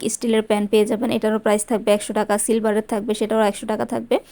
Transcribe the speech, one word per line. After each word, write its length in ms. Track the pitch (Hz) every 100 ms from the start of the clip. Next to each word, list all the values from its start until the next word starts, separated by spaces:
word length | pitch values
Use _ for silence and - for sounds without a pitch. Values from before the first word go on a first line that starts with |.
| -
স্টিলের 320 | - 240 220
প্যান 260 | 214 208 208
পেয়ে 180 | 220 214
যাবেন, 260 | 220 233
এটারও 280 | 226 214 220
প্রাইস 260 | 220 208 -
থাকবে 260 | 220 214
একশো 220 | 208 -
টাকা। 240 | 214 208 208
সিলভারের 440 | - 226 220 208 214
থাকবে, 260 | 214 220
সেটারও 280 | 214 214 220
একশো 240 | 208 208 220
টাকা 180 | 214 226
থাকবে। 300 | 233 233 - -